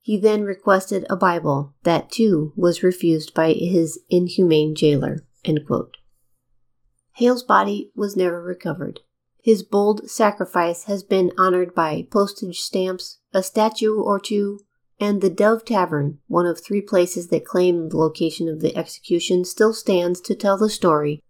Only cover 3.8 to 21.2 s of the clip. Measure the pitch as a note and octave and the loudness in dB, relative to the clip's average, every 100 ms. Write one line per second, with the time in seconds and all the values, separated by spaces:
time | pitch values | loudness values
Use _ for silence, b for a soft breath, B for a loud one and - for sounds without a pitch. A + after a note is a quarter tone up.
3.8 | E3 - _ F3+ F3+ - F3+ D#3 D3+ D#3 | 0 -4 _ 0 2 2 4 4 2 2
4.8 | D#3 C#3+ C#3 C#3 _ _ - D#3 D3 C3+ | 2 2 0 -6 _ _ -2 -2 -2 -4
5.8 | - - _ _ _ _ _ _ _ _ | -4 -16 _ _ _ _ _ _ _ _
6.8 | _ _ _ - A#3+ B3 - G3 G3 G#3 | _ _ _ -4 -2 -2 0 0 2 -4
7.8 | - - G3+ F#3+ F3+ F3 F3 F3+ F3 F3+ | -8 -8 -6 0 -2 -2 -8 -8 -8 -6
8.8 | - - _ _ _ _ - G#3+ F#3+ G3+ | -8 -12 _ _ _ _ 2 2 2 0
9.8 | G3+ G#3+ - - G#3+ G3+ F3+ F3+ E3+ E3+ | 2 0 -6 0 0 0 -4 -2 -2 -4
10.8 | - G3+ F3+ F#3+ F3+ - F#3 F3+ F3+ F3 | -8 -8 -2 0 0 2 0 2 -2 -2
11.8 | D#3+ D#3 - G#3 G3+ - F#3+ E3+ - G3 | -2 -4 -2 0 0 -4 -10 -8 -6 -4
12.8 | F#3 F#3 - - _ F#3+ F#3 - A3 A3 | -4 -6 -12 -18 _ -4 -2 0 0 0
13.8 | G#3+ G#3+ - G3+ - G#3 G3+ G3+ _ _ | -2 0 -2 -2 -2 -4 -4 -6 _ _
14.8 | _ _ G#3 G#3 F#3+ F3 G#3+ A3+ - G#3+ | _ _ -2 0 0 2 2 2 0 0
15.8 | F3 D3+ C#3+ D#3 _ E3+ F3 E3+ - G3+ | 0 0 -2 -6 _ 0 0 -2 -4 -4
16.8 | G3 F#3+ F3 - E3+ D#3+ - F3+ F3+ E3+ | 0 2 2 -2 -2 -4 -2 2 2 2
17.8 | E3 E3 D#3+ D#3 E3 - E3 D#3 D#3 - | -2 0 0 0 -4 -2 -6 -2 -2 -2
18.8 | D#3+ - - E3+ - F3+ F3 - G#3+ A3 | -8 -12 -2 -2 2 0 -2 -6 -6 -4
19.8 | - F#3+ F3 F3+ - G#3 G3+ G3 G#3+ - | -2 0 0 -4 -6 -4 0 0 0 0
20.8 | F#3 D3+ D3 D3+ | 0 2 0 -6